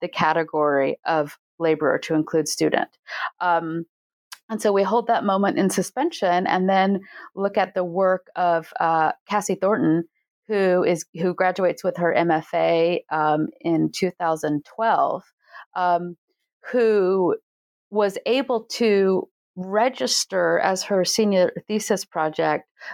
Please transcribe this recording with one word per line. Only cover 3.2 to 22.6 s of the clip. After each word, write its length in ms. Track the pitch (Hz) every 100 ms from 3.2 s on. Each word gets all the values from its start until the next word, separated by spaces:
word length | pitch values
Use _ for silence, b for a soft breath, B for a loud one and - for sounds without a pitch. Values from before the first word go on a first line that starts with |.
| B -
Um, 460 | 180 170 165 165 165 _ _ _ _ - -
and 100 | 220
so 140 | 214
we 80 | 196
hold 240 | 190 233 233
that 180 | 226 196
moment 340 | 196 202 -
in 100 | 190
suspension 800 | 190 180 247 320 - 190 175 190
and 200 | 185 185
then 340 | 190 190 196 190 B B -
look 200 | 196 202
at 200 | 190 190
the 80 |
work 480 | 180 175 190 185 - -
of, 380 | 175 165 160 -
uh, 320 | 170 165 156 - -
Cassie 260 | 208 190 185
Thornton, 440 | 190 214 160 160 170 _ _ _ -
who 360 | 208 190 180
is, 220 | - 170 - 165
who 140 | 180 170
graduates 480 | 185 185 180 -
with 140 | 185 175
her 140 | 170
M 200 | - 170
F 200 | 160 - 170
A, 500 | 165 165 165 175 -
um, 380 | 156 151 151 156 -
in 300 | 170 165 156
two 180 | - 180
thousand 560 | - 170 160 151 147 -
twelve, 580 | - 226 175 139 - - _ B B B 185
um, 420 | 180 175 175 170 _ _ _ _ -
who 640 | 247 226 208 185 190 175 - _ _ _ _ _
was 280 | 208 202 196 -
able 380 | 262 269 233 220
to 640 | - 233 196 190 190 - _ _ -
register 1040 | 185 202 254 254 254 - - 190 170 170
as 240 | 185 185
her 200 | - 196
senior 480 | 175 - 214 190 180 175 -
thesis 380 | 214 - 196 -
project 640 | 170 156 156 156 151